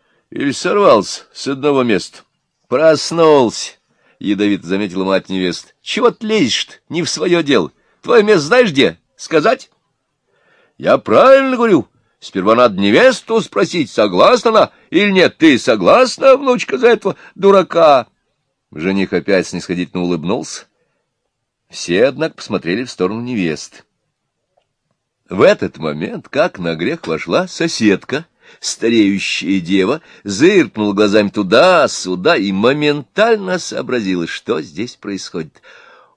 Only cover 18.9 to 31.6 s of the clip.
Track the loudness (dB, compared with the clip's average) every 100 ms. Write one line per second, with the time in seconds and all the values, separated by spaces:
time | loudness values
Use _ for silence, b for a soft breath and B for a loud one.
18.9 | -2 -2 -4 0 0 -2 -8 -8 -8 -6
19.9 | -6 -4 -4 -4 -6 -8 -16 -20 _ _
20.9 | _ _ _ _ _ _ _ _ -14 -4
21.9 | 0 0 0 -8 -8 -8 -6 -4 -6 -6
22.9 | -6 -4 -4 -6 -4 -4 -6 -12 -20 _
23.9 | _ _ _ _ _ _ _ _ _ _
24.9 | _ _ _ _ 2 2 2 -4 -6 -8
25.9 | -6 -8 -10 -6 -4 -4 -4 -6 -4 -6
26.9 | -6 -6 -8 -4 -4 -4 -6 -6 0 0
27.9 | 0 -4 -10 -10 b b b -12 -4 0
28.9 | 2 2 0 -4 -6 -4 -4 -2 -2 0
29.9 | -4 b b -10 0 2 2 0 -2 -2
30.9 | 0 2 2 0 -2 0 4